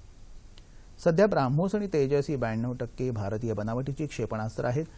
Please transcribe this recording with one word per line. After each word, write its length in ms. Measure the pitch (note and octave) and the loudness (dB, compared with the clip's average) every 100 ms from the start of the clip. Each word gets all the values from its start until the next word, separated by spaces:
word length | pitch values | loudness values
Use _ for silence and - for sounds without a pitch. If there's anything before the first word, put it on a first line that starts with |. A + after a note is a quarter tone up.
| - - - - - - - - - - | -18 -20 -18 -16 -16 -18 -20 -20 -20 0
सध्या 280 | F3+ D#3+ G#3 | 2 6 6
ब्राह्मोस 480 | E3+ C3 C#3+ F#3+ G#3 | 6 4 2 2 0
आणि 120 | G3+ | 0
तेजस 380 | D#3 C3+ C#3+ C#3+ | 2 4 2 2
ही 60 | C#3 | 0
ब्याण्णव 380 | A#2 A2 B2 | 0 0 -2
टक्के 380 | B2 A#2 - B2+ | -2 -6 -4 -2
भारतीय 420 | A2 G2 G#2+ A#2 | -2 -2 -2 -2
बनावटीची 520 | G#2+ G#2+ A#2+ C3 C#3 D3 | -2 -2 -2 -4 -4 -6
क्षेपणास्त्र 600 | - - A2 A2 - B2+ | -4 -4 -2 -4 -2 -2
आहेत. 200 | B2+ D#3+ | -2 -4